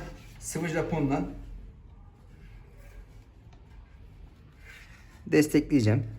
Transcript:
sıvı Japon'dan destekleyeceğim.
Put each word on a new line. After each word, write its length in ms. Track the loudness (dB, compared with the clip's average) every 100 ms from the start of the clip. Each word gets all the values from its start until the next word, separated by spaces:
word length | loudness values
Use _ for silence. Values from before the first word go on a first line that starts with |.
| -8 -14 -18 -16
sıvı 280 | -8 -6 -2
Japon'dan 600 | -2 -2 0 0 0 -2 -8 -14 -14 -16 -20 -20 -20 -20 -20 -20 -20 -20 -20 -20 -20 -20 -20 -20 -20 -20 -20 -20 -20 -20 -20 -20 -20 -20 -20 -20 -20 -20 -20 -20 -20 -20 -20 -20 -14 4
destekleyeceğim. 800 | 6 8 6 6 4 6 4 2